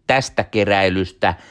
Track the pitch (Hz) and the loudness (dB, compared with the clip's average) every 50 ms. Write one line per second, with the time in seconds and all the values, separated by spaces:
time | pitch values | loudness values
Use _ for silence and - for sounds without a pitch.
0 | _ - 127 135 135 - - - 101 - - 110 101 101 101 98 98 95 90 95 | _ 0 0 0 0 -2 -4 -6 -6 -2 -2 0 0 2 2 2 2 2 0 0
1 | 95 92 - _ - 95 87 - - - | -2 -4 -6 _ -2 -2 -2 -4 -8 -20